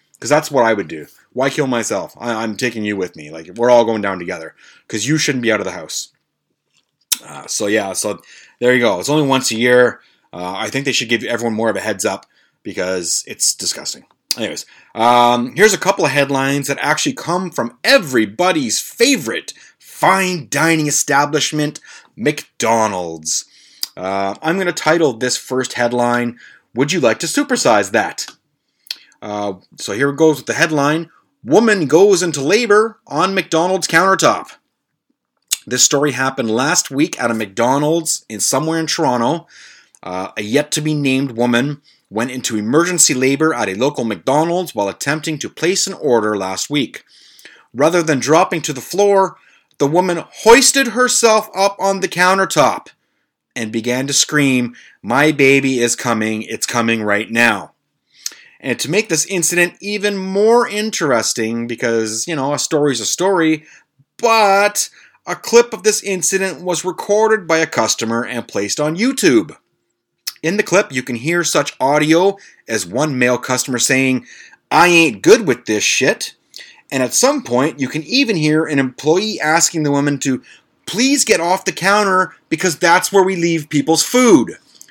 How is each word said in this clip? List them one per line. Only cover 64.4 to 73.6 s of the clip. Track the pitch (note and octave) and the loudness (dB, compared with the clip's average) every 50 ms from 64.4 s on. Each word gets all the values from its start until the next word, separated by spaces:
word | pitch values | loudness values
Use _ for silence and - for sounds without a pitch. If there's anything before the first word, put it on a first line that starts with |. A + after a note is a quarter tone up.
| G#3 G3 G3 G3+ G3+ G3+ G3+ - - - - - - _ _ _ _ | 4 4 4 4 2 2 0 -2 -6 -6 -10 -18 -20 _ _ _ _
a | E3+ F3 | -10 -10
clip | - - - A3 A#3 A#3+ A#3 A3 | -8 -4 4 4 4 6 4 -2
of | F#3 F3+ | -2 -2
this | G#3+ G3+ - - | 0 0 0 -4
incident | G3+ F#3+ F3+ D#3+ - G3 F#3+ G3 F#3 D3+ C#3 | -6 -4 -2 -2 -2 -2 -2 -2 -4 -6 -6
was | F3 F3+ F3 D3 - | -6 -4 -4 -4 -4
recorded | F3+ D#3+ - - - G3+ G#3+ A3 G#3+ A3 G#3 F3 | -6 -8 -8 -2 0 2 2 4 2 2 0 0
by | D#3+ E3 | 0 0
a | D#3+ D#3+ | 0 0
customer | D#3 - B2 A2+ - - - A#2+ A2 A#2 A#2 B2 | 0 0 0 0 0 -2 -2 -2 -2 -2 -2 -4
and | F#2+ B2+ A#2 - | -4 -6 -8 -8
placed | - - - G#2 G2 - - | -4 -4 -4 -4 -2 -2 -2
on | D3 D#3 E3 | -2 -2 -2
YouTube. | F#3 A3+ C4+ C4 - - G#3+ F#3+ E3 E3 C#3+ - - _ _ _ _ _ _ _ _ _ _ _ _ _ - - _ | 0 -2 -2 0 2 4 4 6 4 2 0 -8 -20 _ _ _ _ _ _ _ _ _ _ _ _ _ -14 -12 _
In | - D#3+ G3 | -4 -2 -2
the | G#3 G#3 | -2 -2
clip, | - E3+ G3 G3+ - | 2 2 2 2 0
you | C3+ B2+ B2 | -4 -6 -6
can | - B2 | -6 -8
hear | A2+ B2 D#3+ F3 F3 D#3+ | -6 -4 -2 -2 -2 -2
such | - - D#3 C#3 - - _ | 0 0 0 -2 -2 -4 _
audio | C3 C#3 D3 D3+ D3+ D#3 D#3+ E3+ F#3+ G3+ G3 - - - _ _ _ | 0 2 2 2 4 4 4 4 4 2 0 -4 -12 -20 _ _ _
as | - A2+ G#2 F2 | -6 -6 -6 -4
one | E2+ G2 C3 D#3 D#3 C3 | -4 -4 -2 -2 -2 0
male | B2+ B2 B2 B2 | 0 2 2 2
customer | A#2+ - - B2+ A#2+ | 0 0 -2 -2 -2